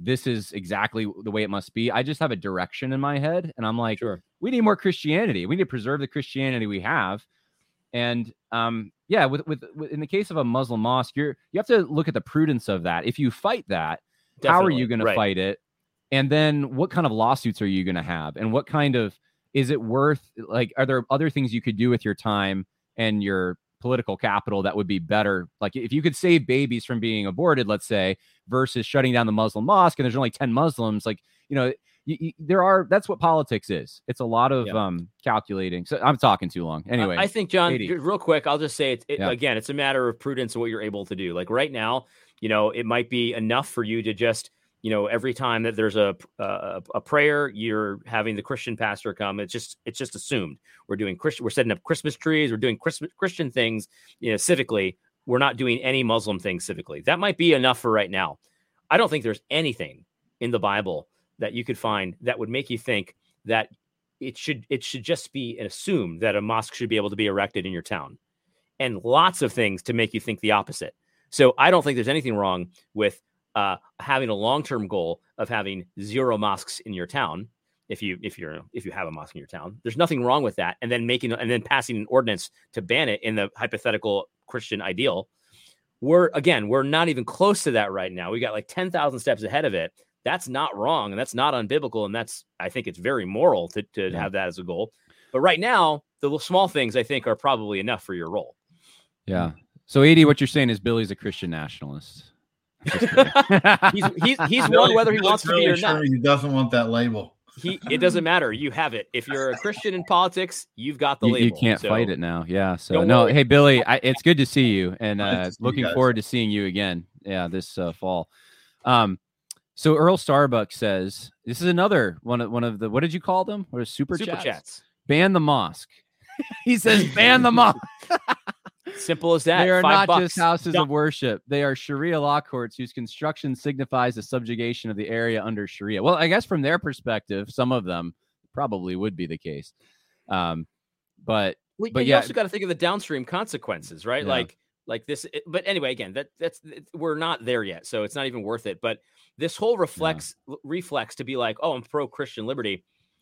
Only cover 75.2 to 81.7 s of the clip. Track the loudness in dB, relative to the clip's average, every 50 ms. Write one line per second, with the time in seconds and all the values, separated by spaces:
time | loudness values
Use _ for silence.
75.2 | _ _ _ -8 -6 -4 -4 -4 -4 -6 -8 -10 -12 _ -14 -14 -12 -6 -4 -2
76.2 | 0 0 0 0 0 -2 -4 -4 -8 -12 -14 -14 -12 -10 -8 -8 -8 -6 -4 -4
77.2 | -4 -4 -4 -8 -12 -14 _ _ _ _ _ _ _ -12 -10 -8 -8 -8 -8 -8
78.2 | -10 -12 -12 -12 -14 -14 -14 -14 -16 _ -14 -12 -12 -12 -10 -10 -10 -10 -10 -12
79.2 | -14 -16 -18 -20 -18 -16 -16 -16 -16 -16 -16 -12 -10 -6 -2 -2 0 0 0 0
80.2 | 0 2 2 2 0 -2 -2 -2 -4 -4 -4 -6 -6 -4 -2 -2 0 0 -2 -2
81.2 | -2 -4 -4 -4 -2 -2 -2 -2 -2 0